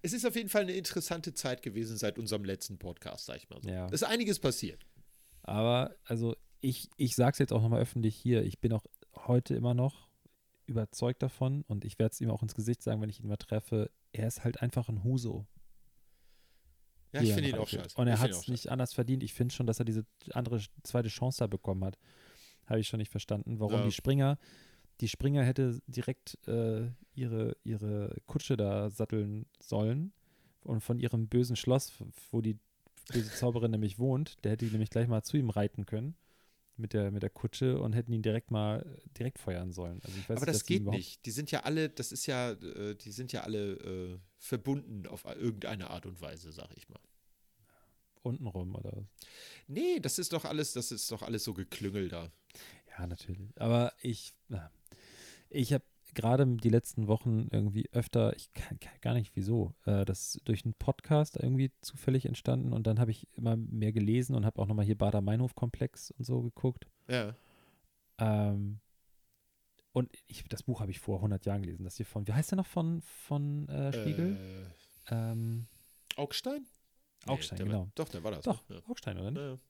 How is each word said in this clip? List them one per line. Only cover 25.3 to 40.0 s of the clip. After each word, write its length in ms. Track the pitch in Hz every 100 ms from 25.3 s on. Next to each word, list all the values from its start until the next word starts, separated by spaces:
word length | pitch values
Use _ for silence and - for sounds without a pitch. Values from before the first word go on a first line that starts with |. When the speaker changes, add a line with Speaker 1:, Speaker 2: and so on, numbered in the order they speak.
| 143
Speaker 2:
hätte 360 | 127 131 131 117 -
direkt, 500 | 120 123 131 - - -
äh, 420 | 117 113 110 120 123 -
ihre, 440 | - 123 113 113 -
ihre 520 | 113 107 104 104 101 - -
Kutsche 300 | - - 120
da 320 | 101 104 104
satteln 560 | 110 110 110 104 107 - _
sollen 540 | - 107 107 131 185 _ _ _ _ _
und 180 | - 113
von 180 | - 120
ihrem 280 | 117 117 110
bösen 280 | 123 123 120
Schloss, 340 | - 131 - - 95 - -
wo 100 | 117
die 160 | 110 107 _ _ _ - -
böse 200 | 123 107
Zauberin 400 | - 123 117 113
<laughs> 80 | 110
nämlich 200 | 107 101
wohnt, 440 | 131 131 156 -
der 100 | -
hätte 120 | 110 117
die 60 |
nämlich 180 | 110 107
gleich 180 | 113 117
mal 140 | 110
zu 140 | - 151
ihm 120 | 123
reiten 340 | 107 104 - 101
können 300 | 107 131 165 _ _ _ _ _ -
mit 160 | 110
der, 180 | 107 101
mit 100 | 101
der 80 | 101
Kutsche 500 | - - - 127 127
und 140 | 117
hätten 180 | 113 117
ihn 100 | 113
direkt 260 | 107 110 -
mal, 500 | 110 107 110 - - - -
direkt 180 | 120 -
feuern 340 | - 87 92
sollen. 280 | 90 87 90